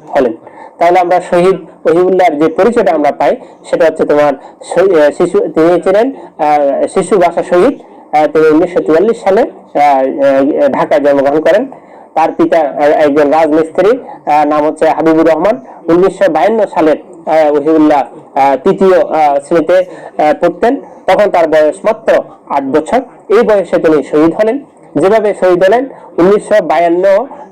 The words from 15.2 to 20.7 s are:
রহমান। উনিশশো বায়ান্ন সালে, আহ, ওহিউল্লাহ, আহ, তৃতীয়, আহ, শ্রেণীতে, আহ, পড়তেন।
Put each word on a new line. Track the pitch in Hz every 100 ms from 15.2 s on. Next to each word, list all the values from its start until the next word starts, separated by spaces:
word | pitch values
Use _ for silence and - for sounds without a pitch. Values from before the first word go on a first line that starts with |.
| 160
রহমান। | 156 190 254 - - -
উনিশশো | 175 190 180 190
বায়ান্ন | 156 190 226 196
সালে, | 185 156 139 - - -
আহ, | 160 151
ওহিউল্লাহ, | 147 147 160 151 147 123 - - -
আহ, | 139 262
তৃতীয়, | 196 185 190 180
আহ, | - 160 147 143
শ্রেণীতে, | - 170 156 185
আহ, | 180 - - - 151 147
পড়তেন। | 175 170 226